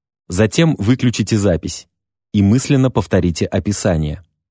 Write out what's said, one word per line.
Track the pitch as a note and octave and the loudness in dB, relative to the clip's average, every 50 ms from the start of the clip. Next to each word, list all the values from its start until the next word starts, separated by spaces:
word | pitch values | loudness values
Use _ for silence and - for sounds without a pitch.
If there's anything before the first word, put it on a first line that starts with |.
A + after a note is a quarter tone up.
| _ _ _ _ _ - | _ _ _ _ _ -6
Затем | F2+ F#2 A2 A2 - - E3 D#3+ C#3 - | -2 0 0 0 2 2 2 2 0 0
выключите | G2+ G#2 C3 C3 - B2+ G#2+ - G#2+ - A#2 G#2+ | 0 0 0 2 0 0 0 -2 -2 0 0 0
запись | G2 G2 E2+ D#2 - E2 - - - _ _ _ _ _ _ _ _ _ | 2 2 0 0 -2 -8 -10 -12 -16 _ _ _ _ _ _ _ _ _
и | - G#2 | 0 2
мысленно | G2 G2 A2 C3 - - D3 C3 C3 C3 | 4 4 4 2 2 2 2 2 2 2
повторите | - A2+ G2 - - F#2 E2 F2+ E2 - G#2+ | 0 -2 -2 0 0 0 0 0 -2 -2 -4
описание. | - - G2+ - G#2 G2+ - - G#2 F2 D#2+ D#2 D2 D2+ - - _ _ _ _ _ | -4 -4 -4 -4 -4 -4 -2 -2 -2 0 0 -2 -4 -6 -10 -14 _ _ _ _ _